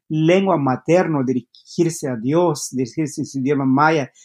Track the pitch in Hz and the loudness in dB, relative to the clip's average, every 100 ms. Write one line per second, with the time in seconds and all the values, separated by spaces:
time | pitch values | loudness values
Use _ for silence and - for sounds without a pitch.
0 | - 156 160 185 196 160 135 127 - 175 | -6 0 4 4 2 0 0 -2 2 2
1 | 165 147 127 123 - _ - - 165 160 | 2 0 0 -2 -6 _ -10 -2 -2 -2
2 | 139 117 123 160 175 139 - 127 123 160 | -6 -6 0 2 2 0 -6 -6 -6 -4
3 | 151 - 123 135 131 143 135 131 156 160 | -6 -6 -8 -4 -2 0 2 4 4 2
4 | 127 _ | -2 _